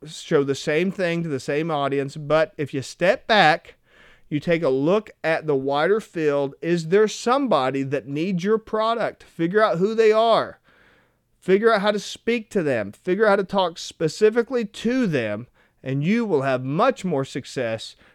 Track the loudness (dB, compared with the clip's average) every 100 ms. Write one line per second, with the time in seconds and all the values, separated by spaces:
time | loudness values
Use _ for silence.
0 | -16 -18 0 2 2 -2 -2 0 0 -2
1 | -2 -2 -4 -6 -4 -4 -2 -2 -2 -2
2 | -4 -8 0 0 0 -2 -6 -6 -8 -2
3 | 0 0 2 4 4 2 -4 _ _ _
4 | -20 _ -8 -6 -2 0 0 0 2 0
5 | -2 -8 -4 -2 -2 -2 -2 0 0 0
6 | -2 -2 0 0 -2 -4 -2 -2 2 2
7 | 2 0 0 0 2 2 0 -2 -2 -4
8 | -4 -6 -4 -2 0 -2 -2 -2 -2 -2
9 | -4 -6 -16 -4 0 4 2 2 0 4
10 | 4 6 4 2 0 -8 _ _ _ _
11 | _ _ _ _ 0 4 4 4 2 -2
12 | -6 -8 -2 -2 -2 -2 0 0 -2 -8
13 | -4 2 2 2 0 -2 -2 -4 -14 -4
14 | -4 2 2 2 0 -2 -4 -4 -2 0
15 | 0 0 -2 -6 -10 _ _ _ -6 -2
16 | 0 0 0 0 0 -2 -2 0 0 0
17 | -4 -4 -4 -8 -8 -6 -4 -6 -10 -20
18 | _